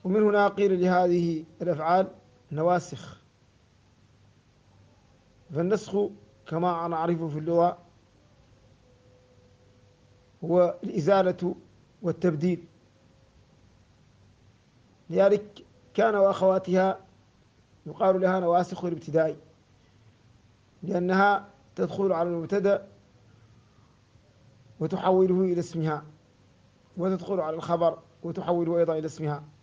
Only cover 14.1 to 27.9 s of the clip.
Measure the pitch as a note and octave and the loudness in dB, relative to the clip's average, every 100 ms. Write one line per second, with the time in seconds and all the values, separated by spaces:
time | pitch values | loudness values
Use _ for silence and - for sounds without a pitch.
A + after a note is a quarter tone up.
14.1 | _ _ _ _ _ _ _ _ _ - | _ _ _ _ _ _ _ _ _ -4
15.1 | F3 G3 G3+ - - - _ _ - A3+ | 2 4 2 -2 -20 -20 _ _ 0 0
16.1 | G#3 G3 F#3 F#3+ F#3 F#3 F#3 F#3+ - - | 4 2 4 2 2 2 2 2 -2 -12
17.1 | _ _ _ _ _ _ _ D#3 - F#3+ | _ _ _ _ _ _ _ -18 0 2
18.1 | F#3 F#3 F#3+ F3 F3 F3 F#3 F3+ E3 - | 2 2 2 2 0 0 -6 -6 -6 -2
19.1 | D#3 D#3+ D3+ - _ _ _ _ _ _ | 0 0 -4 -18 _ _ _ _ _ _
20.1 | _ _ _ _ _ _ _ E3+ F3+ F3+ | _ _ _ _ _ _ _ -6 -2 0
21.1 | F#3 G3+ G3 - - _ - F3+ - G3 | 4 4 2 -4 -20 _ -6 -6 -2 -2
22.1 | E3+ F3 E3+ D#3+ G3+ F#3+ G3+ - - _ | 0 -2 -4 -4 -2 0 -2 -4 -20 _
23.1 | _ _ _ _ - _ _ _ _ _ | _ _ _ _ -20 _ _ _ _ _
24.1 | _ _ _ _ _ _ - D#3+ F#3+ F#3 | _ _ _ _ _ _ -8 -6 -2 2
25.1 | F#3 F#3+ F3+ F#3+ F3 E3+ E3 D#3 D3 D3+ | 2 2 2 0 -2 -4 -4 -4 -4 -10
26.1 | - _ _ _ _ _ _ _ F#3 F#3 | -20 _ _ _ _ _ _ _ -6 -4
27.1 | F#3 E3+ G3 D#3 D#3+ E3 E3+ E3+ | -4 -4 -4 -4 -8 -4 0 0